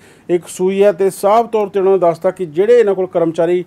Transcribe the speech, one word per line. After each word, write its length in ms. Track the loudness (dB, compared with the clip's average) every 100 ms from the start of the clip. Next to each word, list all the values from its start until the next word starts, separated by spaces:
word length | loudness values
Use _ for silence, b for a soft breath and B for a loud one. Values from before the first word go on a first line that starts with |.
| b b b
ਇੱਕ 180 | -6 -6
ਸੂਈ 360 | -6 -2 2
ਹੈ। 80 | 2
ਤੇ 180 | 2 -2
ਸਾਫ਼ 380 | -2 0 0 0
ਤੌਰ 160 | -4 -4
'ਤੇ 120 | -2
ਉਹਨਾਂ 120 | 0
ਨੇ 80 | 2
ਦੱਸਤਾ 320 | 2 0 -4
ਕਿ 140 | -4 -6
ਜਿਹੜੇ 320 | -2 2 4
ਇਹਨਾਂ 160 | 4 0
ਕੋਲ 120 | -2
ਕਰਮਚਾਰੀ 560 | -2 -2 0 0 -2